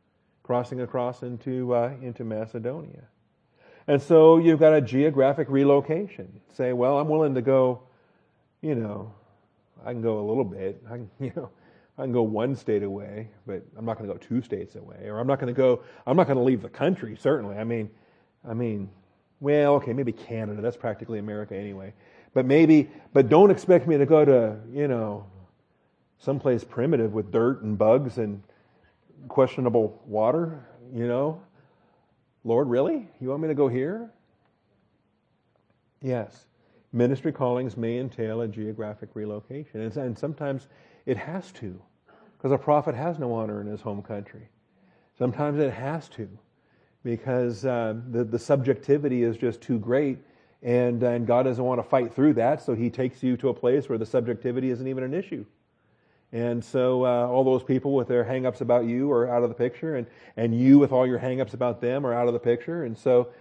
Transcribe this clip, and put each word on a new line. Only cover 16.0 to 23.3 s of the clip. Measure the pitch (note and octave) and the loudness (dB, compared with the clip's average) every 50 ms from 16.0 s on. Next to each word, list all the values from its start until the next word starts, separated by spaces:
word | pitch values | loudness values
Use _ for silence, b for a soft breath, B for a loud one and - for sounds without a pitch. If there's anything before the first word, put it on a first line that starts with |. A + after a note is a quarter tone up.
| B | B
I'm | A#2+ C3+ | 0 2
not | F3+ F3 | 2 4
gonna | - C3+ B2+ | 2 2 2
leave | B2 C3+ B2+ G#2 | 2 2 0 0
the | - - | -4 -10
country, | - - C#3 E3+ F#3+ - B2 A2 G#2+ - | -6 -4 -2 -2 -2 -4 -6 -12 -12 -4
certainly. | - C3 D3+ C#3 G#2+ G2+ G2 | -2 0 0 0 -2 -8 -8
I | G#2 A2 | -8 -6
mean, | A#2 A#2 A2+ G#2+ G2+ b b b b b b b b b _ - | -6 -6 -6 -6 -8 b b b b b b b b b _ -14
I | A#2+ | -10
mean, | A2+ A#2 B2 A2+ G#2+ G#2 F#2+ F#2+ F#2+ _ _ _ _ _ _ _ _ _ | -8 -6 -4 -4 -6 -6 -8 -12 -16 _ _ _ _ _ _ _ _ _
well, | C#3 C#3+ D3 D3 D3 C#3+ C#3+ | -2 0 2 4 4 4 2
okay, | C#3 - B2 A2+ | 2 0 -2 -4
maybe | C3+ C3+ A#2 | -4 -4 -4
Canada. | G#2 - - - A#2 A2 A2 G#2 G#2 G#2 | -6 -8 -12 -10 -8 -8 -8 -8 -8 -6
That's | G#2 A#2+ A#2 | -6 -6 -6
practically | - - A#2 G#2 - A2 A2+ A2+ G#2 | -6 -8 -8 -8 -8 -10 -10 -10 -8
America | G2+ G#2+ G#2 G#2 G#2+ - G2+ | -8 -8 -10 -10 -10 -10 -10
anyway. | F#2+ G#2 G#2 G2 F#2+ F#2+ F#2+ - b b b b b b b - | -10 -10 -10 -12 -14 -14 -16 -18 b b b b b b b 0
But | C3 B2+ | 0 2
maybe, | B2+ C#3 D#3 E3 D#3 D#3+ D3+ C#3 B B B B B - | 4 6 6 8 8 8 6 6 B B B B B 4
but | C#3 C3 A2 | 4 6 8